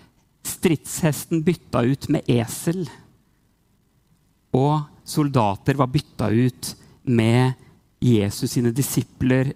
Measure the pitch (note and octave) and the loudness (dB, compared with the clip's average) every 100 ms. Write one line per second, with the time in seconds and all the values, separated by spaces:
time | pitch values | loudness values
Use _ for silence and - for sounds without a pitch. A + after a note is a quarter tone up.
0 | - _ _ _ - - F3+ D3 - - | -20 _ _ _ -14 -2 0 0 -4 -2
1 | D#3+ - - E3 D#3+ E3 - A#2+ A#2+ C#3 | -2 -2 -4 -2 0 -2 -2 0 0 0
2 | - D3 - A#2+ A2 - E3+ F#3 D3+ - | -2 -2 0 0 -2 -6 -6 -4 -6 -12
3 | - _ _ _ _ _ _ _ _ _ | -20 _ _ _ _ _ _ _ _ _
4 | _ _ _ _ _ B2+ C#3+ D#3 D3 - | _ _ _ _ _ 0 2 0 -4 -14
5 | - D#3+ C#3+ C3 G#2 F#2+ - C3+ B2+ D3 | -6 -2 0 2 0 0 -2 0 0 -2
6 | - - G#2 A2 B2 - - - - - | -4 -4 0 2 0 -2 -10 -14 -20 -10
7 | - A#2 A2 B2 C3 B2+ - _ _ _ | -2 2 4 4 2 -2 -12 _ _ _
8 | B2+ A2 G2+ - B2+ C#3 A#2+ B2+ - C#3+ | 2 2 2 -4 -4 0 0 0 -2 -2
9 | - - B2+ C3 C3+ | -4 -2 0 2 0